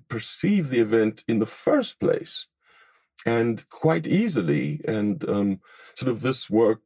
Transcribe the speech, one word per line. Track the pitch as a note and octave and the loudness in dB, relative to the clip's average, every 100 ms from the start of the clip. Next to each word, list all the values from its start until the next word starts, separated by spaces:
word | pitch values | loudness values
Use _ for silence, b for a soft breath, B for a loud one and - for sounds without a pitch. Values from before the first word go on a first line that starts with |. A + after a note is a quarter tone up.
| - | -8
perceive | A#2 - - F3+ G3+ D3 | -8 -6 -2 2 2 2
the | B2+ | 0
event | A2 A2+ A2 G#2+ - | 2 4 2 0 -2
in | A#2 | 0
the | G#2+ | 0
first | - - D4+ A#3 - | -2 2 2 2 -2
place. | - - - - - _ b b b b b - - | -2 -2 -4 -10 -12 _ b b b b b -8 -2
And | A#2 A#2 A2+ - | 0 0 -2 -8
quite | - D#3 E3 D#3+ | -2 0 0 2
easily. | F#3 A3+ D3 D3+ D3 C#3 D3+ - | 0 2 0 0 0 -2 -4 -4
And, | A2 G#2 F#2+ - | -2 -2 -2 -2
um, | G2+ G2+ F#2+ B B B | 0 0 -2 B B B
sort | - C3 | -6 -4
of | A2+ | -2
this | A#2+ C3 - | -2 -4 0
work | G#2 A2+ A2 | 4 4 2